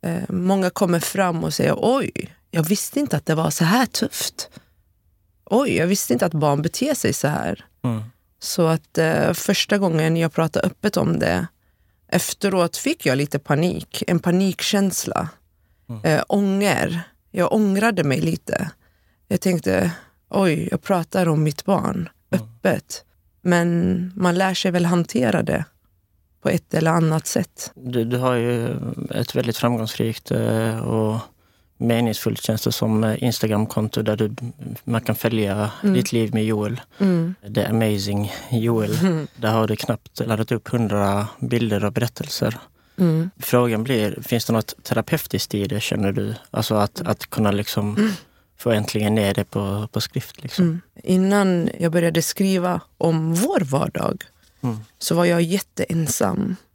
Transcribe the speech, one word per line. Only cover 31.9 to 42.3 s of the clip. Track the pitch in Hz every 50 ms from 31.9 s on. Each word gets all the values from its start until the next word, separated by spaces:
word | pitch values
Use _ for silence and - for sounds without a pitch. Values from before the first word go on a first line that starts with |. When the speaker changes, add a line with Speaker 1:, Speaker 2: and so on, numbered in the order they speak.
| 117 113 120 117 107 - - 113 113 - -
Speaker 2:
känns | - 110 110 -
det | 117
som, | 117 - - 113 110 107 110
eh, | 110 107 - -
Instagramkonto | 123 113 - - 110 107 104 107 107 - - 107 107 - -
där | 110 107 107
du, | 107 110 107 117 - 120 120 - - 127 117 113 - -
man | - 120 113
kan | - - 120
följa | - - 117 113 110 107 101 98 104 104 107 107 - -
Speaker 1:
Mm. | 202 190
Speaker 2:
ditt | 127 - -
liv | - 117 113 107 113
med | 110 107
Joel. | 110 110 104 104 104 117 123 - _ _ -
Speaker 1:
Mm. | 202 190 180 170 165 170 185 _ - 101 107
Speaker 2:
The | 107 101
Amazing | - 107 113 113 110 104 101 98 101 101 101 104 104 - - - -
Joel. | 120 117 110 117 117 113 107 104 107 -
Speaker 1:
Mm. | 170 190 170 160 147 - _
Speaker 2:
Där | - 117 107
har | 113 110 110 107
du | 107
knappt | - - - 117 107 _ - _ - - 120
laddat | 113 107 110 -
upp | 123 110 _ -
hundra | - 123 117 104 104 101 101 98 98 101 104 110 - -
bilder | 131 123 120 117 120 110 104 101 104
och | 104 -
berättelser. | 117 120 120 - - - 139